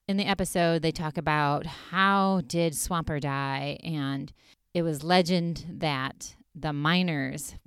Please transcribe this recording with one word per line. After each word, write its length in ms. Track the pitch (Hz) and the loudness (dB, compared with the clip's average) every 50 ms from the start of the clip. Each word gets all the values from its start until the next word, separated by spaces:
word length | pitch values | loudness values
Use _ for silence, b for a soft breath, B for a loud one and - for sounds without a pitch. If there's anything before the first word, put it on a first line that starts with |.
| - - | -4 -2
in 100 | 196 196 | 0 0
the 80 | - | 2
episode, 560 | - 196 - 185 - - 185 170 170 165 165 | 0 0 0 0 -2 2 2 4 4 4 4
they 100 | 151 160 | 2 0
talk 260 | 151 - 165 156 147 175 | 0 0 -4 -4 -4 -2
about 480 | 147 156 151 151 147 143 147 147 156 | 0 0 2 2 2 2 2 0 -2
how 760 | 160 - - - - 175 185 190 196 196 196 190 196 190 185 143 - | -6 -10 -12 -14 -4 0 2 4 4 4 4 4 4 2 0 0 0
did 280 | - 170 170 165 147 | 0 0 0 0 0
Swamper 440 | - - - 185 165 156 - 156 143 | -2 -4 -2 -2 -2 -2 -2 -2 -2
die, 600 | 139 143 139 139 139 135 135 135 139 143 143 - - | -2 -2 -2 -2 -2 -2 -4 -4 -4 -6 -6 -6 -6
and 480 | 170 160 147 139 135 139 139 135 - b b b b b b _ _ - | -6 -4 -2 -2 -2 -4 -4 -6 -8 b b b b b b _ _ -2
it 80 | 175 165 | 0 0
was 200 | 165 156 135 147 | 0 0 -2 0
legend 600 | 165 180 185 180 160 185 175 170 170 165 - - 170 - - | 4 4 4 4 4 2 0 0 0 -4 -6 -8 -12 -8 -4
that 560 | 165 151 143 131 131 135 - - - - - _ _ _ - | -2 -2 0 0 -2 -4 -6 -10 -16 -18 -18 _ _ _ -14
the 200 | 160 143 156 147 | -6 -6 -4 -2
miners 800 | 143 147 156 175 180 185 175 156 143 135 131 147 147 - - - - _ | 0 2 4 4 4 4 2 0 -2 -2 -4 -6 -8 -10 -12 -14 -14 _